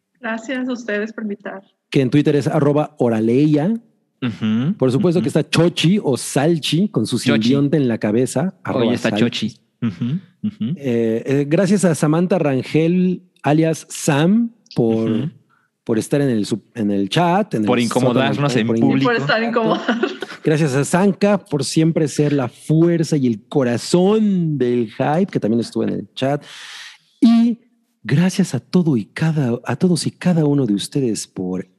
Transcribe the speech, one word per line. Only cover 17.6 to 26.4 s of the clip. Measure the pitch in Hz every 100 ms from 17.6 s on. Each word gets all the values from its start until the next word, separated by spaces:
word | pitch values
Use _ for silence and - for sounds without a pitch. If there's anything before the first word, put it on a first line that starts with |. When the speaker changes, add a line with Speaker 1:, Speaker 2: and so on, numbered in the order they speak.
Speaker 2:
el | 107
Speaker 3:
Por | 120
Speaker 2:
sótano | 117 127
Speaker 3:
incomodarnos | 127 120 135 - 143
Speaker 2:
del | 127
hype, |
Speaker 3:
en | 113
Speaker 2:
por | 113
Speaker 3:
público. | 117 135
Speaker 1:
Y |
por | 135 139
estar | 139 220
incómoda. | 233 233 220 - - 226 - - - -
Speaker 2:
Gracias | - 151 156
a | 131 139
Zanka | 175 202 - 202 202
por | - 147
siempre | 131 - 165 165 151
ser | - 147
la | 143 123
fuerza | - - 160 170 170 160 156
y | 127
el | 107 -
corazón | 147 123 120 - 175 185 220 214 190 165 147
del | 123 123 113
hype, | - 135 156 196
que | 143
también | 104 117
estuvo | 110 113
en | 107
el | 95 101
chat. | - 131 147